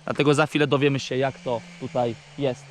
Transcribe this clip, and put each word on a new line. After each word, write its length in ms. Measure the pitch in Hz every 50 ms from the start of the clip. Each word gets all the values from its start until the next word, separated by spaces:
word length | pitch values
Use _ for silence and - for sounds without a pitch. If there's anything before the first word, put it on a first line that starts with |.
| -
dlatego 300 | - - - 143 147 147
za 120 | 143 156
chwilę 200 | - - 151 147
dowiemy 340 | 139 143 135 139 143 139 131
się, 160 | - - 131
jak 220 | 127 135 135 127 -
to 220 | - 131 120 110 - - - -
tutaj 340 | 131 123 - 127 120 120 113 - - - - -
jest. 260 | 143 131 123 - - -